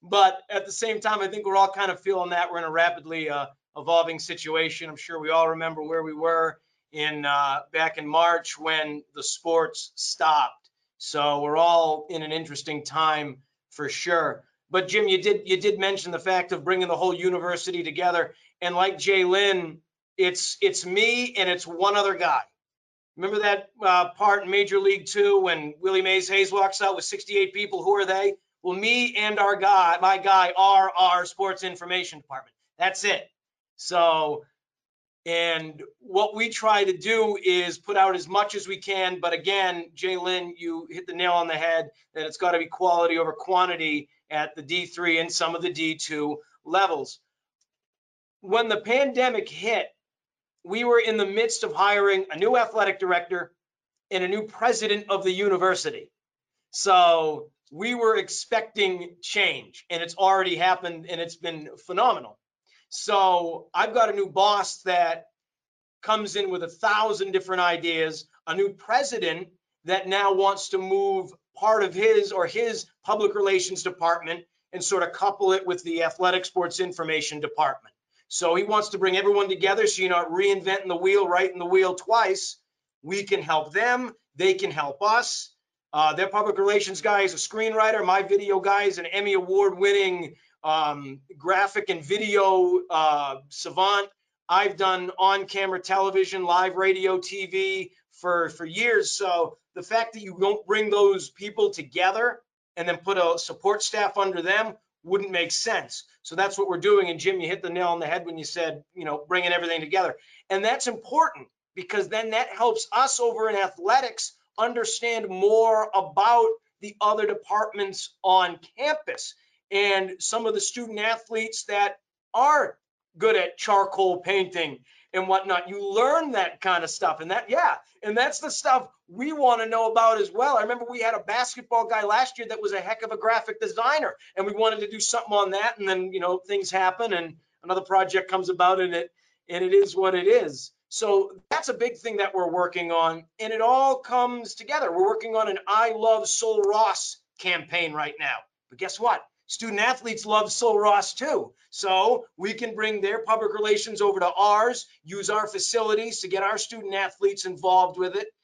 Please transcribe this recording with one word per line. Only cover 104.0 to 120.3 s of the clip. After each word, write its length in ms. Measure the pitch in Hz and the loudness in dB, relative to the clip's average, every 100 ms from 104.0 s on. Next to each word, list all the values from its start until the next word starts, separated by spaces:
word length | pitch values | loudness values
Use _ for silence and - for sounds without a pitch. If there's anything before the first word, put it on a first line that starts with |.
| 202 - | -2 0
under 240 | 196 180 | -2 -2
them 340 | 170 202 220 - _ _ | 0 0 0 -6 _ _
wouldn't 280 | 165 196 196 | -4 -4 -2
make 200 | 180 170 | -4 -2
sense. 540 | - 233 202 135 - - _ | -4 -2 -4 -4 -16 -18 _
So 140 | - 165 | -14 -2
that's 220 | 196 196 | -2 0
what 100 | 196 | -4
we're 80 | 175 | 0
doing. 320 | 190 208 180 | 4 4 4
And 100 | 165 | 0
Jim, 220 | 175 190 | -2 -2
you 80 | 160 | -4
hit 140 | 190 | -6
the 80 | 185 | -6
nail 180 | 165 180 | -2 0
on 120 | 170 | 0
the 60 | 156 | -2
head 200 | 170 170 | -4 -4
when 100 | 165 | -10
you 80 | |
said, 400 | 151 175 165 151 147 | -10 -4 -4 -6 _
you 140 | 185 160 | -12 -8
know, 180 | 151 147 | -8 -2
bringing 240 | 180 180 | 0 2
everything 300 | 175 170 165 | 0 0 -4
together. 340 | 156 190 175 - _ - _ | -2 0 0 -4 _ -20 _
And 120 | 190 | -2
that's 240 | 208 269 247 | 0 -2 -4
important 640 | 220 - 277 - - - _ _ | -8 -4 2 2 0 -20 _ _
because 340 | - 185 208 185 | -16 -6 -4 -2
then 220 | 214 226 | -2 -2
that 200 | 220 254 | -2 -2
helps 360 | - 233 226 - | 0 2 2 -2
us 260 | 220 262 - | 0 2 2
over 300 | 240 226 220 | -2 0 -2
in 80 | 208 | 0
athletics 800 | 190 190 175 254 254 226 - _ _ - | -2 -2 2 2 2 -6 -10 _ _ -4
understand 680 | 247 240 220 - 233 226 208 | -2 -2 -4 -4 -2 -4 -4
more 640 | 185 202 220 226 214 214 | 0 4 6 6 4 2
about 540 | 190 190 151 208 240 226 226 _ _ | 0 0 2 6 6 4 0 _ _
the 120 | 208 202 | -16 -2
other 260 | 180 214 214 | 0 2 0
departments 880 | 202 - 208 214 202 196 185 - _ | -2 -2 -2 0 -2 -6 -6 -14 _
on 360 | 190 185 180 170 170 - | 4 4 4 -2 -18 -6
campus 580 | 277 311 - - - - _ _ _ | -2 -2 -6 -10 -12 -18 _ _ _
and 460 | 196 202 196 190 185 | 0 2 2 0 -6
some 260 | - | -4